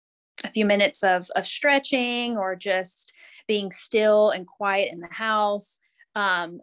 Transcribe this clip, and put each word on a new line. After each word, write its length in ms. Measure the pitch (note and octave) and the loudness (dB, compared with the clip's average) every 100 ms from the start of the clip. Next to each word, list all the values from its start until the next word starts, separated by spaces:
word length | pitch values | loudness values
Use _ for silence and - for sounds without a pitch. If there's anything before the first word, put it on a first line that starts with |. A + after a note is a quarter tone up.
| _ _ _ - | _ _ _ -10
a 40 | - | -6
few 160 | A3 G#3 | 0 2
minutes 360 | G3+ G3 - | 4 2 2
of, 260 | F#3+ F3+ F3+ - | 2 2 0 -4
of 100 | F#3 | -4
stretching 920 | - D4 C#4 C#4 C4 A#3+ A#3+ A#3+ A3+ | -2 2 2 2 -2 -2 -2 -4 -4
or 200 | F#3+ F#3 | -4 -4
just 560 | G3+ F#3 F3+ - - - - - - | -2 -2 -2 -12 -20 -20 -20 -14 -2
being 240 | G#3 G3 | -2 -2
still 600 | - - A3 G#3+ G#3+ G#3+ | -8 -2 2 6 6 6
and 160 | F#3 F3+ | 2 -6
quiet 420 | - G3+ G3 F#3+ | -6 -2 0 0
in 80 | E3+ | -4
the 120 | E3+ | -14
house. 680 | - A3 G#3+ G#3 G#3 - - _ _ _ | -6 0 2 2 -2 -6 -20 _ _ _
Um, 440 | G#3+ G3+ F3 E3+ F3 | -2 0 0 -2 -6